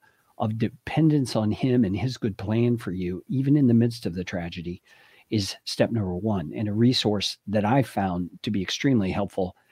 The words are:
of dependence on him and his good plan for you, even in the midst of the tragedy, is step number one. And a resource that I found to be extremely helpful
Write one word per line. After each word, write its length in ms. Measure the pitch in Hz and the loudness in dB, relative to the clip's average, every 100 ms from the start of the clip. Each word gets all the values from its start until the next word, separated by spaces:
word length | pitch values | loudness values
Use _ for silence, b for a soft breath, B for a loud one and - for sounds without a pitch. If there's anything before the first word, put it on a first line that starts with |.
| _ _ _ - | _ _ _ -6
of 180 | 110 110 | -4 -2
dependence 800 | 110 - - 147 160 151 123 113 | -4 -4 -4 2 4 4 0 0
on 160 | 107 | 0
him 320 | 98 131 127 | 0 2 2
and 100 | 98 | 2
his 220 | 98 123 123 | 0 -4 -4
good 220 | 113 - | -6 -4
plan 400 | 98 113 120 117 | -2 0 2 0
for 140 | 104 | -4
you, 300 | 92 90 92 - | -4 -4 -6 -4
even 260 | 135 135 | -2 2
in 120 | 147 127 | 4 6
the 80 | |
midst 320 | 117 120 117 95 | 6 4 0 -6
of 80 | |
the 100 | 87 | -6
tragedy, 560 | 87 90 85 87 85 87 b b b b _ | -6 -6 -6 -8 -10 -12 b b b b _
is 260 | 110 95 - | -4 -4 -8
step 260 | - - 156 | -10 0 0
number 240 | 117 92 | 2 -2
one. 380 | 90 110 98 76 | -2 -2 -2 -4
And 140 | - 104 | -4 -2
a 40 | |
resource 640 | 104 120 123 110 104 - - - | 4 4 4 0 0 -4 -8 -2
that 180 | 104 | 0
I 180 | 104 139 | 4 2
found 460 | 120 113 95 90 87 - | 2 -2 -2 -2 -6 -8
to 80 | 120 | -4
be 100 | 101 | -2
extremely 500 | 90 - 139 120 95 | -4 -2 2 2 2
helpful 460 | 98 101 - 92 - _ | -2 -4 -4 -6 -8 _